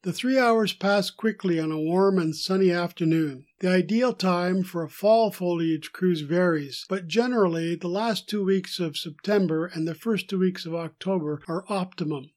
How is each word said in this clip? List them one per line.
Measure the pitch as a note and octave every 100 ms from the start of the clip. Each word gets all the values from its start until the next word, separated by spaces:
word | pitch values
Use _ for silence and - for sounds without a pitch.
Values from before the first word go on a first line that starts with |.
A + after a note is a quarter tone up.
The | F#3+
three | E3 B3 C4
hours | A#3+ A3+ G#3
pass | - G3 G3+ F#3
quickly | - A3 G#3 F#3+ E3
on | D#3+
a | D#3
warm | D#3 F3+ G3 F#3
and | D#3+ D#3
sunny | - F#3+ F#3+
afternoon. | F3 F3 - D#3+ D#3+ D3+ C3 - _
The | F#3
ideal | F#3 F3 A3 B3
time | A#3 F#3 F3 F3+ F#3+
for | F#3 E3+
a | D#3+
fall | - G3+ A3+ A3
foliage | - F3+ E3+ E3 D#3 -
cruise | - F#3 E3
varies, | C#3+ E3 F3+ D#3+ C#3 B2 -
but | F#3+ F3
generally | G#3+ B3 A#3+ F#3+ E3 E3
the | F3 F3
last | F#3 A#3 G3+ -
two | G#3
weeks | F#3+ G3 F#3 -
of | E3+ D3
September | E3+ D3+ - G#3 F3+ D#3+ F3
and | E3 D#3+
the | D#3+
first | A3+ G#3 -
two | F#3+
weeks | F#3 F3+ E3+
of | E3+
October | E3 _ F#3 F#3+ D3+ D3 -
are | E3+ F#3+
optimum. | G3+ F#3 - D3+ D3 C3+